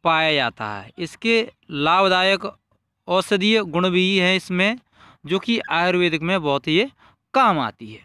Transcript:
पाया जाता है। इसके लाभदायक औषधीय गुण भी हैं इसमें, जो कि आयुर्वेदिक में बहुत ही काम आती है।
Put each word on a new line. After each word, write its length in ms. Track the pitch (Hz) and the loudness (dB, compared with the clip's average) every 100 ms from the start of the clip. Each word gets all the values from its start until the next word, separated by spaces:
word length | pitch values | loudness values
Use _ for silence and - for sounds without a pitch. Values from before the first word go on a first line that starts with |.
पाया 280 | 170 160 160 | 0 2 2
जाता 340 | 151 123 - 110 | 0 -2 -4 -10
है। 200 | 104 104 - | -10 -14 -12
इसके 500 | 170 - 226 226 - _ _ | -12 -6 0 0 -2 _ _
लाभदायक 760 | 147 151 180 196 185 185 196 202 - _ _ _ _ - | -4 0 2 2 2 2 0 -4 -14 _ _ _ _ -2
औषधीय 520 | 180 180 202 208 220 | -2 0 0 2 2
गुण 260 | 190 160 185 | 0 -2 0
भी 260 | 180 185 196 | 2 2 2
हैं 180 | 180 185 | 2 0
इसमें, 420 | - 180 196 247 _ _ - _ 139 | -2 0 0 -2 _ _ -20 _ -4
जो 120 | 185 | -4
कि 200 | - - - | 0 -4 -2
आयुर्वेदिक 520 | 160 180 180 175 156 | -2 0 2 0 0
में 200 | 165 190 | -2 -2
बहुत 260 | 151 139 160 | 0 -2 0
ही 160 | 160 262 _ - _ _ | 0 0 _ -20 _ _
काम 240 | 262 240 165 | 2 2 2
आती 340 | 117 - 110 | -4 -8 -20
है। 80 | 107 | -20